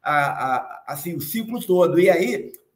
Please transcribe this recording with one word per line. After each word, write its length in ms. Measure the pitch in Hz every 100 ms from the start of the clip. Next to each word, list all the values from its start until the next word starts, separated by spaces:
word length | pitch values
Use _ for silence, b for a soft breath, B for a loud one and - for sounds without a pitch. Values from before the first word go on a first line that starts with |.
a, 120 | 143
a, 680 | 147 139 127 131 127 - - -
assim, 280 | - 170
o 60 | 160
ciclo 380 | - 226 226 233
todo. 400 | - 180 170 165
E 100 | 185
aí, 420 | 175 247 214 - - _